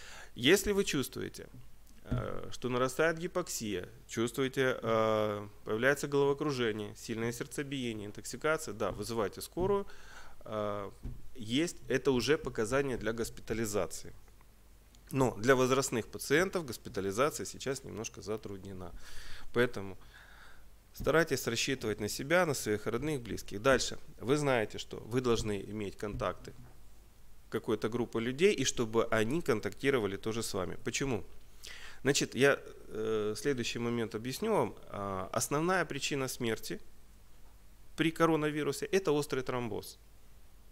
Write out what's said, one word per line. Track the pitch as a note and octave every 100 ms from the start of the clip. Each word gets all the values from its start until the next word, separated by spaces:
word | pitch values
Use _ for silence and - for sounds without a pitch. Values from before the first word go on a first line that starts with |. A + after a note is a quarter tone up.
| - - - -
Если | B2 G3+ G#3+
вы | G3
чувствуете, | G3 B2+ B2+ - G2 - - - - - - - -
э, | A#2+ G1+ - -
что | - B2
нарастает | B2 C3 - D#3+ D#3+
гипоксия, | E3+ F#3 E3+ - A2 F2+ F#2+ - -
чувствуете, | - A#2 - C3 C3+ C3 A#2+
э, | A2+ A2+ A2 G#2+ G#2+ G#2 G#2 - -
появляется | A2 C3 C#3+ D3
головокружение, | C#3+ C#3 C#3+ D#3 C3 A#2+ G#2+ G#2 G#2+
сильное | - A2 A#2
сердцебиение, | A#2 C#3+ - C#3 C#3 B2 G#2+ G2+
интоксикация, | G#2 - B2+ D3+ D#3 -
да, | G#2 G2+
вызывайте | F2+ G#2 A#2 F#2+ -
скорую. | - - F#3 G3+ G3+ - - - - - -
Э, | G#2+ G#2 G2+ G2 - - - - -
есть, | G#2+ B2+ E3+ - -
это | C3 C#3
уже | B2+ A2+ D#3
показания | C3+ B2+ A2 C3+ C#3 A2
для | G#2
госпитализации. | A#2 A2 - - A2 A2+ G2+ E2+ - F#2 F#2 - - - - - - - - -
Но | C3+ B2+ G#2
для | A2+ B2+
возрастных | B2+ C3 C3 A#2+ -
пациентов | G#2 - C#3+ F#3+ F#3+ C#3+
госпитализация | G#2+ - G2+ F#2+ G2 D3 D3+ F#2+
сейчас | F#2+ B2+ C3+
немножко | F#2+ F#2+ A2+ -
затруднена. | G2 A2 G2 G2 F#2+ F#2+ F2+ - - - - - -
Поэтому | A#2+ B2 G#2 G2 F#2 - - - - - - - - -
старайтесь | - C#3 D#3 D#3+ C3 -
рассчитывать | A2+ - C3 A2+ G2+
на | G#2
себя, | - C3+ F3 E3+
на |
своих | C3 A2 G#2+ -
родных, | A#2 D3 C#3+
близких. | A2+ F#2 - G2+
Дальше. | B2 B2 - - - -
Вы | G#2 D3
знаете, | D3 B2+ G#2+ F2+
что | - -
вы | A2 B2
должны | B2+ A2+ A2 G2+
иметь | - G#2+ G2 -
контакты | G#2 G2+ G2+ F2+ - - - - - - - - - - -
какой-то | A2+ - G#2+ A2+
группы | A#2 A2+ A#2
людей, | A2+ C3 G3
и | - B2+
чтобы | - A2+ A2+ -
они | A2+ A2 D#3+
контактировали | E3+ A2 G#2 - C3+ C3+ G2+ G2
тоже | A2 A2+
с | A2
вами. | G2+ F2+ F2
Почему? | - - C3+ G#2+ - - - - - - - -
Значит, | B2+ C#3 D#3 -
я, | C#3 - - - -
э, | - A2 A2 G#2 G#2+
следующий | C#3+ C3 A2+ A#2
момент | A#2 A#2 A2 A2
объясню | A#2+ C3 A3
вам. | G3 G#2+ - -
А, | G2+ G2+ F#2+ F#2
основная | - - C#3+ E3+ F#3 D#3
причина | C#3 - C#3+ C3
смерти | - A#2 A2 - - - - - - - - - - - - - -
при | D#3
коронавирусе — | D#3 E3 D#3 D3+ D3+ C#3+ C3+ -
это | F#3+ F#3+
острый | D3 C#3+ C3
тромбоз. | B2+ B2+ A#2+ F#2+ - - - - - - - - -